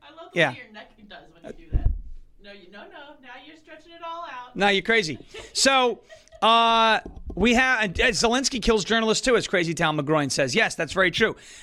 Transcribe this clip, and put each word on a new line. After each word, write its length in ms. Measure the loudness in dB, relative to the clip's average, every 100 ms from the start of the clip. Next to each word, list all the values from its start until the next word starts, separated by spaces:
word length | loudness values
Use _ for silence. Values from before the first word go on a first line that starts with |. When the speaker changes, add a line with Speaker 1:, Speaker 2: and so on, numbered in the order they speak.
Speaker 1:
I 120 | -20
love 180 | -20 -8
the 40 | 0
Speaker 2:
Yeah. 120 | 0
Speaker 1:
way 100 | -2
your 120 | -14
neck 160 | -20 -20 -20 -20
does 100 | -20 -20
when 180 | -20 -18 -18
you 60 |
do 120 | -4 2
that. 120 | 2 2 -4 -16 -18 -20
No, 100 | -20
you, 180 | -20 -20
no, 100 | -20
no. 340 | -20 -20 -20 -20
Now 80 | -20 -20 -20
you're 100 | -20
stretching 360 | -20 -20 -20
it 100 | -16 -12
all 180 | -12
out. 300 | -12 -14 -14
Speaker 2:
No, 140 | -2 0
you're 140 | 0
crazy. 360 | 0 0 -2 -8 -14 -18 -12
So, 460 | 0 2 4 2 -2 _ -20 _ -2
uh, 580 | 4 4 4 4 4 2 -2 -14 -12
we 200 | 0 2
have, 280 | 4 2 2
and, 180 | 0 0
uh, 40 | 0
Zelensky 520 | 2 0 0 -2 -2
kills 240 | 0 0
journalists 400 | 2 0 2 0
too, 100 | 2 2
as 120 | 2
Crazy 240 | 0 0
Town 240 | 0 0 0
McGroin 340 | 0 0 0
says. 240 | 0 0
Yes, 200 | 0 0
that's 180 | -2 -4
very 180 | 0 0
true. 240 | 2 0 -2 -14 -20